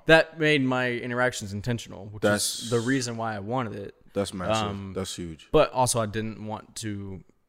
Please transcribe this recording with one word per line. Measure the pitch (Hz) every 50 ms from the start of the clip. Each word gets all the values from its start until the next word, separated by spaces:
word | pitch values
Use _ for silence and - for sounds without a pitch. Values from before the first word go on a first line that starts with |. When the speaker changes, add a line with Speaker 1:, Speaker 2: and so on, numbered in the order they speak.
| -
Speaker 1:
that | - 160 160 - - - 160
made | 160 151 151 143 131
my | 127 131 127 127 123 120
interactions | 120 - 127 120 120 127 127 120 - 110 95 101
intentional, | 104 98 123 120 113 - - 95 90 95
which | 104 104 - -
Speaker 2:
That's | 104 104 101 - - - - 123
Speaker 1:
is | 113
the | 120 120
reason | 113 123 135 139 120 120 117
why | 113 113 113 110
I | 104
wanted | 98 104 120 131 123 104 107
it. | 104 98 - - _ - - -
Speaker 2:
That's | 98 101 - -
massive. | 95 90 98 110 110 107 104
Speaker 1:
Um, | 101 98 98 95 92
Speaker 2:
That's | 95 95 - -
huge. | - 90 82 80 73 - - -
Speaker 1:
but | 151 139 - -
also, | 123 127 120 - 120
I | 113
didn't | 107 98 110 110 110 107 - 107
want | 107 107 107 - - -
to | - - 107 104 101 101 98 98 87 - _ _ _ _